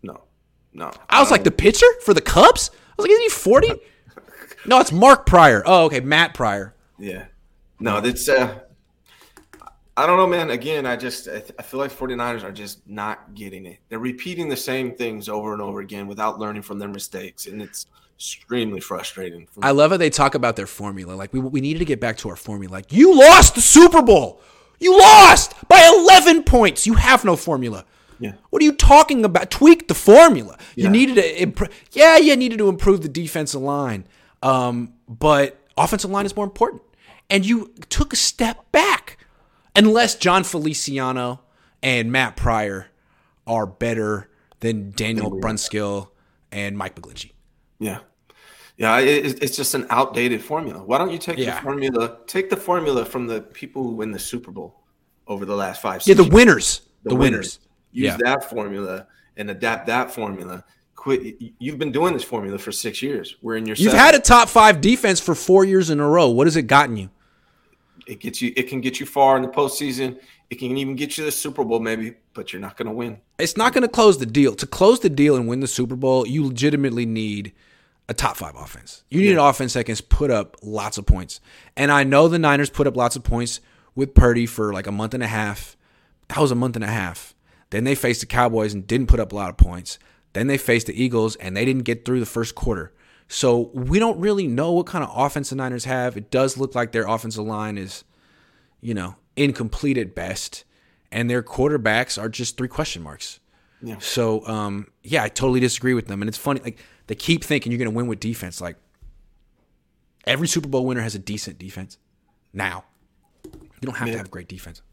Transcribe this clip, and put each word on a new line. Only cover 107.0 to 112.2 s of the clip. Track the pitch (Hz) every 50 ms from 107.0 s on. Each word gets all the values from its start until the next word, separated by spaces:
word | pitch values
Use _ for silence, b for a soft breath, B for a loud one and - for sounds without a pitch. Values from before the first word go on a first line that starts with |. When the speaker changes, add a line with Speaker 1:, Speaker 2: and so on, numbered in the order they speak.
| b
Speaker 2:
they | b 110
keep | - - - 170 160 -
thinking | - 156 143 - 123
you're | 120 120
gonna | 127 113
win | 107 117 120 123
with | 113 104
defense. | - 113 117 - - 90 87 -
Like, | 90 87 82 _ _ _ _ _ - - _ _ _ _ _ _ _ _ _ _ _ _ _ _ _ _ _ _ _ _ _ _ _
every | - 123 135 165 165
Super | - 170 147 143
Bowl | 135 131 127
winner | 131 127 123
has | 110 113 101
a | 101
decent | 92 - 101 107 - - 82 71
defense | 90 95 - - 92 92 - _ _ _ _ _